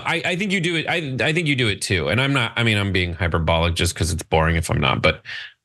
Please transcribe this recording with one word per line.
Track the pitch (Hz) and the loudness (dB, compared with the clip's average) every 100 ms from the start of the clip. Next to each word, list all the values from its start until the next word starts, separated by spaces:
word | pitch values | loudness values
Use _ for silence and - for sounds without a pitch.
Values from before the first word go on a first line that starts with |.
| - | -2
I, | 165 | -2
I | - 180 | -2 -2
think | 208 | -2
you | 190 | -2
do | 170 170 | 0 -2
it. | - | -2
I, | 165 151 131 | -4 -4 -2
I | 123 | 0
think | 160 156 | 0 0
you | 135 | 2
do | 117 | 0
it | 98 | 0
too. | - 95 71 | 0 0 0
And | 107 | 0
I'm | 139 | 2
not, | 139 117 - | 0 0 0
I | |
mean, | 117 104 | 2 2
I'm | 98 | 2
being | 92 87 87 | 0 0 -2
hyperbolic | 87 85 80 82 85 | 0 0 2 2 2
just | 85 87 - | 0 -2 -2
'cause | 80 | -2
it's | 82 | -4
boring | - 82 80 82 | 0 2 2 2
if | 82 | 0
I'm | - | 0
not, | 71 - | 2 2
but, | 85 - - - - - | 2 0 -4 -14 -14 -20